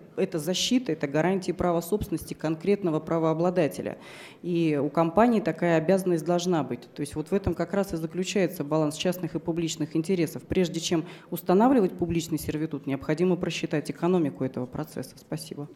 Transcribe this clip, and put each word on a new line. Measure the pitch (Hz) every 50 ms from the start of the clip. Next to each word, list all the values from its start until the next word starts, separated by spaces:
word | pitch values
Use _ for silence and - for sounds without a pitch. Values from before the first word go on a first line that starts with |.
| - - -
это | - 185 185 - 165
защита, | 147 160 185 180 - - 240 254 254 -
это | 156 156 - 143
гарантия | 139 151 156 180 190 190 185 - 165
права | - - 180 170 165
собственности | 170 - 214 208 - - - 156 - - 165
конкретного | - - 156 160 156 - 185 202 202 202 175 151 156
правообладателя. | 151 - 165 165 160 160 160 156 170 180 180 180 165 139 - - - - - - - - - - - - - - -
И | 170 175 170 170 160 151 143
у | 135 147
компании | - - 165 165 165 202 226 247 233 214
такая | - - - - 175 175 165 160
обязанность | 156 156 190 190 185 185 175 160 151
должна | 160 175 175 170 180 180 160 139
быть. | 123 123 117 - - -
То | -
есть | 147 139 -
вот | 151 156 -
в | 190
этом | 202 196 - 170
как | - 170 170 -
раз | 196 196 196 -
и | 165
заключается | 160 160 160 175 185 185 - 208 185 160 - - 147
баланс | 143 156 156 156 147 147
частных | - - 185 175 180 175 165 -
и | 160
публичных | - - 165 165 170 156 - - 151 151 -
интересов. | 165 160 - 196 175 165 147 - 135 -
Прежде | - - 185 185 165 185 175
чем | - - 180 165 156 - - - - -
устанавливать | - - - - 180 190 220 262 285 254 190 180 - -
публичный | 175 165 170 170 156 - 165 147
сервитут, | - - 151 151 156 160 156 139 -
необходимо | 139 135 135 - - 156 151 180 185 180
просчитать | 170 185 175 160 - - 160 - 151 147 -
экономику | - - - 170 185 180 165 143 - - 131
этого | 131 131 127 127 123
процесса. | - - 156 - - - 127 - - -
Спасибо. | - - 156 151 - - - - 143 147 -